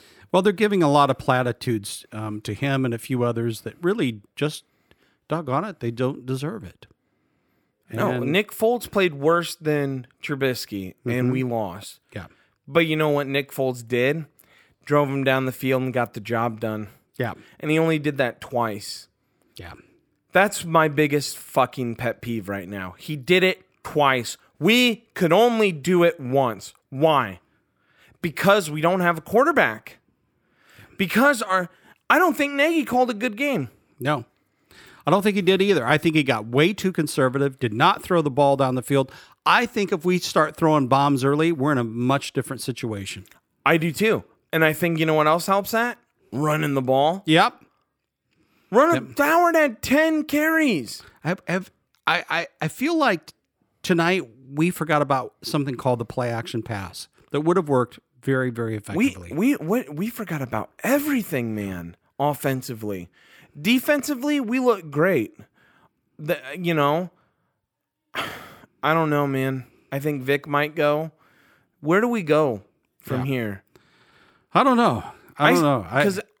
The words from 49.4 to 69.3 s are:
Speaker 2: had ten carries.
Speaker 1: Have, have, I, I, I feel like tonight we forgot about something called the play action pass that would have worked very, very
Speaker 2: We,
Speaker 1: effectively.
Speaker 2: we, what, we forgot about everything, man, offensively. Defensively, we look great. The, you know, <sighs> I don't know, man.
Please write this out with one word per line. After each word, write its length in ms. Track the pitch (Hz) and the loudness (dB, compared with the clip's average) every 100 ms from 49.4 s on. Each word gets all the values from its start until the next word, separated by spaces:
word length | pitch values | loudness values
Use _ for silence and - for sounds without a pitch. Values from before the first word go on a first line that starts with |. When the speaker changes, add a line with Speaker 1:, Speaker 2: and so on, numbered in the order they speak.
| 349 330 | 4 4
Speaker 2:
had 260 | 294 220 | 2 0
ten 400 | - 277 320 311 | 0 2 4 2
carries. 800 | 302 294 311 320 294 165 110 - - _ | -2 0 2 2 2 0 -4 -12 -20 _
Speaker 1:
Have, 160 | 151 185 - | -6 -4 -4
have, 240 | 185 180 _ _ _ - | -6 -6 _ _ _ -2
I, 160 | 170 - | -2 -2
I, 180 | 170 - _ | -6 -6 _
I 60 | 156 | -8
feel 300 | - 294 330 | -4 -2 0
like 360 | 262 170 - - _ _ _ _ | 2 0 -6 -20 _ _ _ _
tonight 400 | - 170 165 185 123 117 131 | -2 0 2 0 -4 -14 -10
we 200 | 143 175 | -2 0
forgot 300 | - 165 151 | 0 0 0
about 300 | 139 131 113 - | 2 0 -4 -12
something 320 | - - 143 120 | -6 -4 -4 -2
called 240 | 131 120 | -2 -2
the 60 | 113 | -2
play 240 | - 120 | -6 -4
action 320 | 113 - 117 | -4 -6 -8
pass 440 | - 101 92 - - _ _ | -8 -8 -10 -14 -18 _ _
that 100 | 147 | -2
would 160 | 156 180 | 0 0
have 120 | 147 | 2
worked 300 | 131 120 - _ _ | 0 0 -6 _ _
very, 260 | - 131 127 | -2 0 -2
very 220 | 117 113 | -4 -4
Speaker 2:
We, 60 | 107 | -6
Speaker 1:
effectively. 540 | 104 160 262 90 85 | -6 -2 -2 -2 -8
Speaker 2:
we, 200 | 139 247 | -2 0
what, 400 | 285 156 240 143 151 | 0 -2 -4 -4 -6
we 140 | 220 | -8
forgot 320 | - 202 156 | -8 -8 -6
about 300 | 127 110 - - | -6 -6 -8 -8
everything, 720 | - 285 294 269 185 139 117 | -2 0 0 -2 -2 -4 -4
man, 420 | 107 98 90 85 - _ - | -4 -6 -8 -12 -16 _ -4
offensively. 920 | 143 139 139 131 - 110 107 95 87 _ _ - - 147 | -2 -2 -4 -4 -6 -10 -8 -10 -12 _ _ -20 -20 -6
Defensively, 800 | 170 247 302 294 269 262 285 294 | 0 0 2 0 -2 -4 -2 -2
we 200 | 214 254 | -2 0
look 300 | 247 202 160 | 2 0 -2
great. 460 | 139 175 156 107 - - _ _ _ _ _ _ - | 0 2 2 -2 -8 -20 _ _ _ _ _ _ -10
The, 220 | 151 147 131 160 | -6 -6 -8 -6
you 160 | 170 | -2
know, 380 | 160 143 156 180 - _ _ _ _ _ | 2 2 0 -4 -12 _ _ _ _ _
<sighs> 480 | _ _ _ _ - - - - - - _ | _ _ _ _ -10 -10 -12 -18 -20 -20 _
I 100 | 143 | 0
don't 160 | 165 156 | 2 2
know, 180 | 147 | 0
man. 380 | 143 | 0